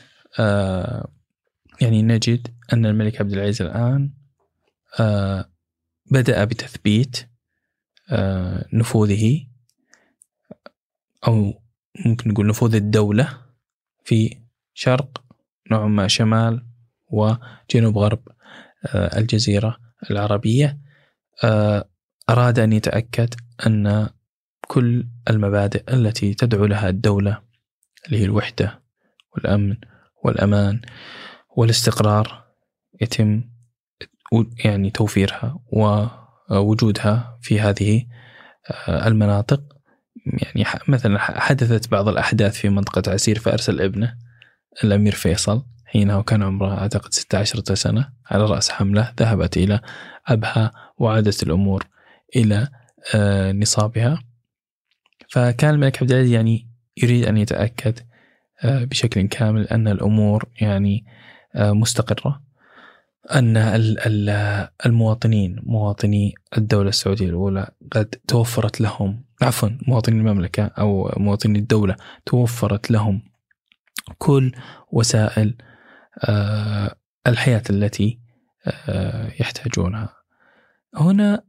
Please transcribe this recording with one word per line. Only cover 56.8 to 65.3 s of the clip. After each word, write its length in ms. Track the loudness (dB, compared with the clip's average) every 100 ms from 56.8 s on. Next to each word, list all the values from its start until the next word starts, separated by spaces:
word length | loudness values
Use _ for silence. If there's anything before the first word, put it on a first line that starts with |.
| _ -2
يريد 220 | 2 2
أن 120 | 2 2
يتأكد، 640 | 0 0 -4 -2 -4 -4 -8 _ _ _ _ _
آه، 220 | -2 0
بشكل 440 | -2 -2 -2 0 -2
كامل 380 | 0 0 0 0
أن 220 | 0 0
الأمور 600 | 0 2 2 2 0 -2 -4
يعني، 440 | 0 0 0 0 -4 -20 -20 -20 _
آه، 180 | -2 2
مستقرة، 680 | 2 0 -2 -2 -2 -4 -6 -10 _ _ -20 -20 _ _ _ -2
أن 220 | 2 4 4
ال-، 420 | 2 2 2 0 -2
ال-، 600 | 0 0 0 -2 -4 -6 -4 0
المواطنين، 760 | 2 2 2 2